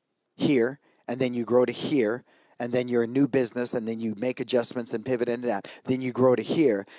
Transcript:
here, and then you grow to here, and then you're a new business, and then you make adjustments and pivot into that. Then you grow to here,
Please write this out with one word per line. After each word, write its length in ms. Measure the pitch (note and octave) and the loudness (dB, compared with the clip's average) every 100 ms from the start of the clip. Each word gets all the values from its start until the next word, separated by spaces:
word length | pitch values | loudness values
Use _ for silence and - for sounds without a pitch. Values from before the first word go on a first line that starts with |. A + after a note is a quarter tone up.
| _ _ _ | _ _ _
here, 440 | - - C3+ A#2+ C#3+ _ _ - | -4 0 2 2 -2 _ _ -8
and 120 | A#2+ | -2
then 160 | B2+ | -2
you 100 | B2 | -2
grow 220 | A2+ B2 A#2+ | 2 4 4
to 60 | |
here, 520 | - - D3 G#2+ B2 - _ _ - | 0 0 2 2 -2 -8 _ _ -10
and 140 | A#2+ | -2
then 160 | B2 B2 | -2 0
you're 140 | A#2+ | 0
a 60 | A2+ | 2
new 200 | C3 C#3 | 2 2
business, 460 | C#3 A#2+ B2 B2 | 2 0 -2 -4
and 120 | B2+ A2 | -4 -4
then 140 | A2+ | -4
you 140 | A2+ | -4
make 260 | G2+ B2 B2+ | -4 -4 -4
adjustments 540 | A#2+ B2 A#2 B2+ A2+ | 0 0 0 -6 -8
and 100 | A#2 | -8
pivot 240 | A#2+ A#2+ A#2+ | -4 -2 -2
into 200 | A#2+ A#2+ | -2 -2
that. 220 | G2+ - - | -4 -6 -12
Then 160 | - C3 | -4 -2
you 120 | B2+ | -2
grow 240 | A#2 B2+ A#2+ | 2 4 4
to 60 | |
here, 440 | G#2+ E3 C#3+ G2+ - | 2 2 4 2 -4